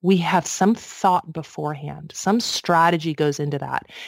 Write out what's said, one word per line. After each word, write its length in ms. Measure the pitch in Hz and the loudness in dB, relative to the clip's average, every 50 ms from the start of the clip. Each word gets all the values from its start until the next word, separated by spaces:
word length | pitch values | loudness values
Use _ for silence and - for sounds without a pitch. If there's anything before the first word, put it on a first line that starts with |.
We 180 | - 175 196 180 | 4 4 4 4
have 280 | 170 160 170 185 160 | 4 2 2 0 0
some 300 | - - - 185 196 233 | 0 -2 2 2 2 2
thought 560 | - - - - - - 196 180 175 - - 156 | 2 -2 -16 -18 0 0 2 2 2 -2 -4 -10
beforehand. 800 | 165 151 - - - 151 147 151 143 147 147 143 147 156 156 - | -12 -12 -12 -10 -8 -6 -6 -6 -6 -10 -12 -12 -12 -14 -16 -14
Some 240 | - - 185 202 240 | -6 0 0 0 2
strategy 760 | 233 - - - - - 175 170 165 170 170 170 156 165 151 | 0 -2 -6 -6 0 2 4 6 6 6 4 2 0 -2 -2
goes 260 | - 156 151 143 - | 0 0 0 0 0
into 180 | 147 143 143 143 | -2 -4 -2 -4
that 280 | 139 131 131 - - _ - - - | -6 -4 -6 -6 -6 _ -18 -18 -18